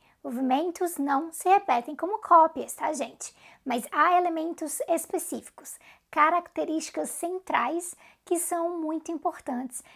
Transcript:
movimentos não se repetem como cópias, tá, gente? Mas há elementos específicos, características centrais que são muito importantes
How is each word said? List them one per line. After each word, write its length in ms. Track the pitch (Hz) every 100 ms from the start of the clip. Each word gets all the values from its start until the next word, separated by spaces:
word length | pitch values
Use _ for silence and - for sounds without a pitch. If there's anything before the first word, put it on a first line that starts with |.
| _ _
movimentos 760 | 285 247 262 262 349 339 349 339
não 340 | 277 277 330
se 180 | - 359
repetem 460 | 392 403 240 240 285
como 240 | 339 427
cópias, 540 | - 339 320 320 -
tá, 180 | - 311
gente? 400 | 302 247 - - - - - 262
Mas 200 | 247 -
há 260 | - 320 359
elementos 640 | 349 330 330 339 311 - -
específicos, 920 | 330 - 370 - 233 - - - - - - _
características 960 | 311 302 349 349 - 311 311 311 320 302
centrais 840 | - 339 370 - - 240 330 339 - - _
que 140 | - 349
são 400 | - 349 339 349
muito 320 | 311 320 311
importantes 720 | 339 349 - - 247 262 - -